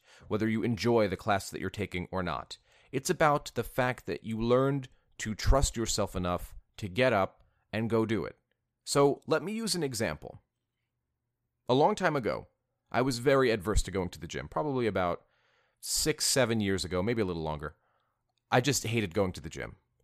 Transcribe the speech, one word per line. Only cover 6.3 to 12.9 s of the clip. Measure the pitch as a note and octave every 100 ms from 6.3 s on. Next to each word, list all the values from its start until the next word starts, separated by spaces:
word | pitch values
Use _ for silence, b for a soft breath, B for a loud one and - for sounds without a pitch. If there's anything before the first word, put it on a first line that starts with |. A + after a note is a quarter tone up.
| F2+ - - - -
to | G#2
get | F#2 B2+
up | G#2 F#2+ - _ _ _
and | G#2+ A2+
go | A2+ A2
do | G#2+ B1
it. | - _ _ _ _
So | - D3 C#3+ - -
let | D#3
me | F3+
use | A3 A3+ F3+
an |
example. | C#3+ B2 G2+ D2+ - - _ _ _ _ _ _ _ _ _ _ _ _ -
A | B2+
long | E3
time | G#3 F3+ C#3+
ago, | G2+ A#1 - _ _ _ _